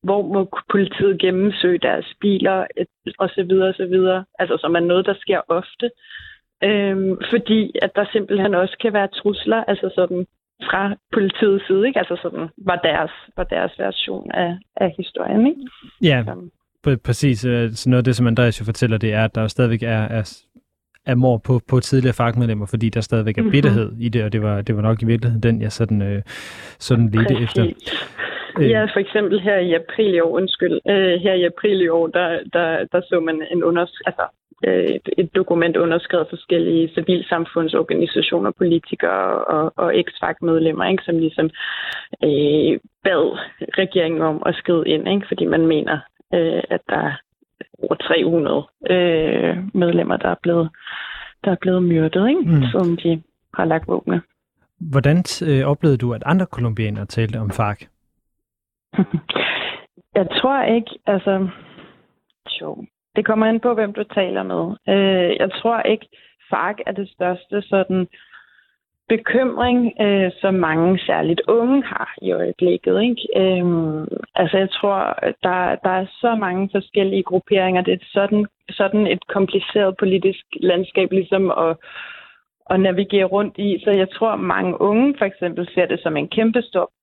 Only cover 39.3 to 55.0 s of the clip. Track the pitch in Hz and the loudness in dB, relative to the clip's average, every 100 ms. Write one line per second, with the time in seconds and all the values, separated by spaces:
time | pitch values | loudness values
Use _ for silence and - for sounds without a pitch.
39.3 | - - 156 160 - 170 - 170 - 175 | -2 0 -2 -2 -2 0 0 -2 -6 -6
40.3 | 165 170 160 160 156 185 190 - 170 160 | -4 0 2 0 0 0 -2 -2 -2 0
41.3 | - 160 - - - - - - - 156 | 0 -2 -2 -10 -8 -10 -10 -14 -2 0
42.3 | 143 147 151 143 - - _ 190 175 151 | 2 2 2 2 0 -4 _ 0 2 0
43.3 | - - - - - 190 185 160 160 160 | -2 -12 -12 -6 -2 0 0 0 0 -2
44.3 | 151 - 165 - 170 - 156 - 196 - | 0 -2 -4 0 0 2 0 0 -2 -2
45.3 | 190 165 160 165 156 - 156 - _ _ | -2 0 2 2 2 0 -4 -6 _ _
46.3 | 180 165 165 - 175 - - 143 139 _ | 0 0 -2 -2 -6 -2 -2 -2 -6 _
47.3 | _ _ _ - _ - 160 - 165 - | _ _ _ -20 _ -4 -4 0 0 2
48.3 | 165 143 147 147 _ - 185 175 165 156 | 0 0 -2 -4 _ 0 2 2 2 0
49.3 | - 170 175 190 190 175 170 165 - - | 0 0 -2 -4 0 2 2 0 -2 -2
50.3 | 175 175 170 165 - - - - - - | -2 0 0 0 -6 -18 -14 -14 -16 -18
51.3 | _ - 180 - 185 175 165 156 180 214 | _ -2 -2 0 2 2 2 2 2 2
52.3 | 330 220 156 127 160 175 170 170 160 - | 2 2 2 2 0 0 0 0 -2 -4
53.3 | _ _ - 170 160 - - - 90 - | _ _ -4 0 0 -2 -4 -2 -4 -4
54.3 | _ _ _ _ _ 165 139 | _ _ _ _ _ -2 0